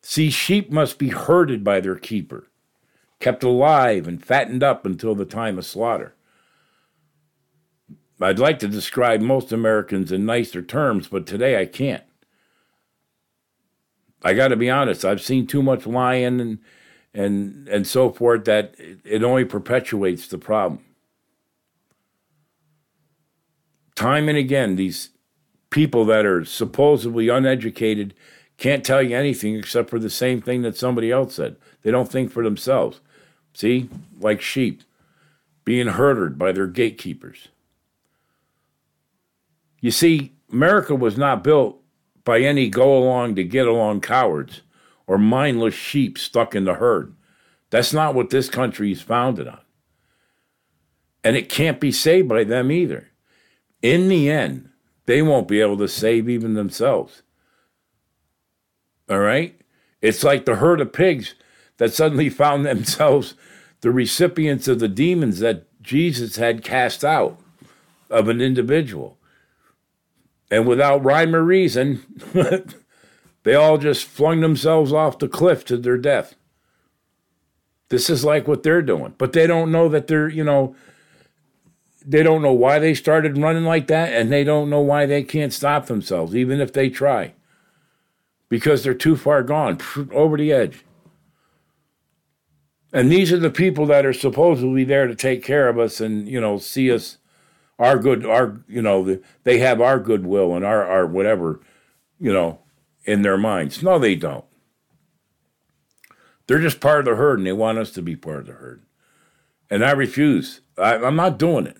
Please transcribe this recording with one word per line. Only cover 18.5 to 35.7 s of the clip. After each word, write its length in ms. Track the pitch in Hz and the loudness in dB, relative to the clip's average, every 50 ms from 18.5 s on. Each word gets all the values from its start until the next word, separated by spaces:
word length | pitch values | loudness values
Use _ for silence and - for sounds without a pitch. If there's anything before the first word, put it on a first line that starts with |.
| 104 107 104 101 _ _ | 0 0 0 -4 _ _
it, 220 | - 82 95 95 _ | -20 -20 -20 -20 _
it 180 | 101 107 110 113 | -4 -2 0 0
only 200 | 120 127 131 123 | 2 2 0 0
perpetuates 840 | 127 - 104 - - 123 123 127 - 113 104 98 92 90 85 - - | -2 -4 -10 -4 -2 -2 -2 -2 -4 -6 -2 -2 -2 -2 -4 -10 -14
the 100 | - 76 | -16 -14
problem. 460 | - - 107 107 98 85 71 - _ _ _ _ _ _ _ _ _ _ _ _ _ _ _ _ _ _ _ _ _ _ _ _ _ _ _ _ _ _ 151 151 _ _ _ _ _ _ _ _ _ _ _ _ _ _ _ _ _ _ _ _ _ _ _ _ _ _ _ _ _ _ _ | -6 -4 -2 -2 -2 -2 -6 -8 _ _ _ _ _ _ _ _ _ _ _ _ _ _ _ _ _ _ _ _ _ _ _ _ _ _ _ _ _ _ _ _ _ _ _ _ _ _ _ _ _ _ _ _ _ _ _ _ _ _ _ _ _ _ _ _ _ _ _ _ _ _ _
Time 320 | - 110 120 139 151 151 151 | -6 -2 0 0 0 0 0
and 100 | 151 147 | 0 0
again, 380 | 135 131 139 135 127 101 95 | 0 0 0 0 0 -2 -2
these 340 | 92 95 92 82 - - - _ _ _ _ _ _ _ _ _ _ _ _ | -2 -4 -4 -6 -10 -14 -16 _ _ _ _ _ _ _ _ _ _ _ _
people 340 | - 147 156 147 123 120 113 | 0 0 0 2 2 0 2
that 200 | 107 110 110 107 | 4 4 2 4
are 200 | 101 92 85 80 | 2 0 0 -2
supposedly 840 | - - - 113 95 - - 139 147 147 131 - 120 117 117 113 117 | -6 -8 -8 -8 -6 -2 2 2 4 4 2 0 -4 -4 -2 0 0
uneducated 840 | 120 131 135 135 135 123 110 113 113 - 117 110 107 104 101 98 - _ _ _ _ _ _ _ _ | 0 0 0 0 -2 -2 -4 -10 -6 -4 -2 -2 -2 -2 -6 -10 -12 _ _ _ _ _ _ _ _
can't 280 | _ - 135 143 135 - | _ -2 -2 -2 -2 0
tell 180 | - 131 139 | 0 0 2
you 140 | 135 123 120 | 2 0 -2
anything 400 | 123 143 143 127 - - 107 107 | -2 -2 -2 -4 -4 -4 -6 -6
except 340 | 107 101 - - 120 110 - | -6 -8 -4 -4 -4 -4 -2
for 80 | - 113 | -6 -6
the 100 | 110 104 | -6 -6
same 320 | - - 127 127 127 117 | -6 -4 -2 -2 -2 -4
thing 220 | 107 123 127 123 | -4 -4 -4 -4
that 140 | 120 113 104 | -4 -6 -6
somebody 340 | - 123 127 123 117 113 113 | -4 -4 -4 -2 -2 -2 0
else 240 | 123 131 135 127 - | 0 -2 -2 -4 -6
said. 220 | - 73 60 - _ _ _ _ _ | -8 -8 -8 -10 _ _ _ _ _
They 80 | _ 107 | _ -2
don't 200 | 113 123 127 127 | 0 0 -2 -2
think 200 | - 131 131 113 | -4 -6 -6 -4
for 140 | - 120 117 | -4 -4 -4
themselves. 560 | 110 104 98 - 127 135 123 76 60 - _ _ _ _ _ _ _ _ _ _ _ | -4 -4 -4 -2 -2 0 0 0 -2 -6 _ _ _ _ _ _ _ _ _ _ _
See? 380 | _ - - 113 123 127 127 - - - - - - - | _ -4 -2 0 0 0 -2 -8 -14 -20 -20 -20 -18 -6
Like 200 | 98 107 107 101 | -4 -4 -4 -2
sheep, 420 | - - - 135 127 104 - - _ _ _ _ _ _ _ _ _ _ _ _ _ _ _ _ _ | -6 -8 -4 -4 -4 -4 -4 -10 _ _ _ _ _ _ _ _ _ _ _ _ _ _ _ _ _
being 240 | - | -4